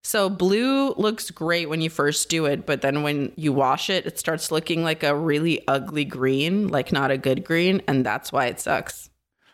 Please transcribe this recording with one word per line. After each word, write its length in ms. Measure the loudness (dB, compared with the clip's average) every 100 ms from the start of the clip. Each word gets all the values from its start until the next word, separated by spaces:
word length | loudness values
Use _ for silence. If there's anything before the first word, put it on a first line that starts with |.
So 240 | -2 0 0
blue 640 | 2 2 2 2 2 0
looks 380 | 0 0 -2 -10
great 360 | -6 0 0 0
when 120 | -2
you 100 | -2
first 380 | 2 0 0 0
do 160 | 0 2
it, 180 | 0
but 160 | -2 0
then 220 | 0 0
when 300 | 0 -2 -4
you 180 | -2 0
wash 380 | 2 2 0 0
it, 160 | -2 -2
it 140 | -6
starts 320 | -4 -4 -2
looking 320 | -2 0 0
like 180 | 0 0
a 140 | 0 0
really 500 | 2 2 2 0 0
ugly 380 | 0 0 -4
green, 640 | -4 0 0 2 2 0 2
like, 240 | 0 0
not 180 | 0 0
a 80 | 0
good 240 | 0 0
green, 380 | 0 2 2 2 2
and 180 | 0 2
that's 240 | -2 -2
why 160 | 0 0
it 140 | -2
sucks. 500 | -2 -2 -4 -14 -18 _ _ _ _